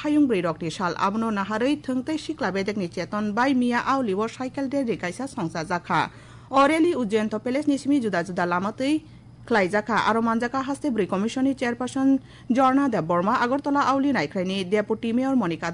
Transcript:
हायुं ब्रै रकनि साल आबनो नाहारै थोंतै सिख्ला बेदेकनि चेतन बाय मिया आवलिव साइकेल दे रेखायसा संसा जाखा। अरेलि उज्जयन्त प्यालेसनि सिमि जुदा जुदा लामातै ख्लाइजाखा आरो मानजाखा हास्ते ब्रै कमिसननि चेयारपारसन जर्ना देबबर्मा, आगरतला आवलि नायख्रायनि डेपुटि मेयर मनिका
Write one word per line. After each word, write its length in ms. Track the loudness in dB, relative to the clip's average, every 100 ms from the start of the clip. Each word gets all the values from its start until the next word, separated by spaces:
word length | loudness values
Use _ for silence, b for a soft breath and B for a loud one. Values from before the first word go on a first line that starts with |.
हायुं 240 | 2 4 4
ब्रै 140 | 2
रकनि 300 | 0 -2 -4
साल 240 | -2 -2 0
आबनो 320 | 0 0 -2 -2
नाहारै 380 | -2 0 0 0
थोंतै 320 | -2 -4 -2 -4
सिख्ला 340 | -6 -4 -4
बेदेकनि 320 | -2 -2 -4 -4
चेतन 400 | -6 -6 -4 -2 0
बाय 160 | 2
मिया 260 | 2 2 0
आवलिव 360 | 0 0 0 -2 -4
साइकेल 380 | -6 -8 -6 -4
दे 100 | -2 -2
रेखायसा 380 | -2 -4 -6 -8
संसा 360 | -6 -6 -4 -4
जाखा। 320 | -4 0 0 0 B B B B
अरेलि 380 | 4 4 4 2
उज्जयन्त 400 | 0 0 0 0
प्यालेसनि 420 | -2 -2 -2 0 0
सिमि 200 | 2 2
जुदा 220 | 2 0 -2
जुदा 140 | -2 0
लामातै 460 | 0 -2 -2 0 -2 B B -20 -12 0
ख्लाइजाखा 480 | 2 2 0 0 0 2
आरो 120 | 2
मानजाखा 380 | 2 0 -2 -2
हास्ते 260 | -4 -4 -2 0
ब्रै 100 | 0
कमिसननि 400 | 0 -2 0 0 0
चेयारपारसन 480 | -2 -4 -4 0 2 2 B B -2 4
जर्ना 280 | 4 4 2
देबबर्मा, 400 | 0 2 2 2 2
आगरतला 360 | 2 0 0 2 2
आवलि 220 | 2 2
नायख्रायनि 460 | 0 0 -2 -2 -2 0
डेपुटि 400 | 0 0 -2 0
मेयर 220 | 0 2
मनिका 360 | 2 0 -2 -4